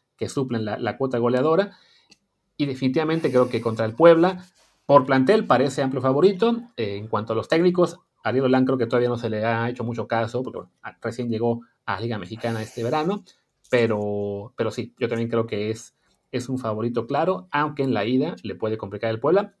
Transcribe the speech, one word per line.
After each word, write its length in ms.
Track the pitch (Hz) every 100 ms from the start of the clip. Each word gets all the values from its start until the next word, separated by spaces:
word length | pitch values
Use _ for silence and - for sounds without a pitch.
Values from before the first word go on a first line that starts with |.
| _ -
que 120 | 98
suplen 360 | 143 - 117
la, 140 | 104 110
la 180 | 117 101
cuota 220 | 131 123
goleadora, 580 | 120 127 151 165 202 - _ _ _ _ _ _ _ -
y 100 | 143
definitivamente 640 | 131 131 160 156 165 160
creo 180 | 127 127
que 120 | 113
contra 260 | 113 110 110
el 80 |
Puebla, 500 | 113 170 165 180 180 - _ _ _
por 220 | - 139 131
plantel, 400 | 131 131 220 -
parece 360 | 123 123 -
amplio 200 | 135 135
favorito. 540 | 135 139 190 180 233 233 - -
Eh, 200 | 104 101
en 100 | 110
cuanto 260 | 107 110
a 40 | 113
los 100 | -
técnicos, 540 | 165 180 180 170 - _ _
Ariel 220 | 113 127 131
Holland 200 | 131 131
creo 120 | 131
que 80 | 113
todavía 220 | 123 123
no 100 | 117
se 120 | 117
le 140 | 107
ha 260 | 113 113 117
hecho 140 | 120
mucho 240 | 113 117 107
caso, 340 | 113 113 123
porque, 160 | 131 -
bueno, 140 | - _
a-, 140 | 113 -
recién 280 | 117 117 120
llegó 320 | 110 117 117 - _ -
a 140 | 95
Liga 180 | 117 107
Mexicana 420 | 87 113 117 113
este 220 | 110 120
verano, 400 | 117 151 165 202 - _ _ _ -
pero, 840 | 123 113 104 104 104 101 101 104 -
pero 160 | 110
sí, 220 | 113 - -
yo 100 | 120
también 200 | 117 117
creo 180 | 117 113
que 240 | 104 107
es, 240 | 110 - _ _ _ _
es 160 | 127 127
un 100 | 127
favorito 480 | 117 107 120 120 120
claro, 420 | 139 165 185 -
aunque 320 | 147 147 147
en 100 | 135
la 100 | 110
ida 300 | 107 131 156 -
le 120 | 104
puede 220 | 92 110 110
complicar 340 | 98 104 113
el 100 | 113
Puebla. 340 | 143 190 208 _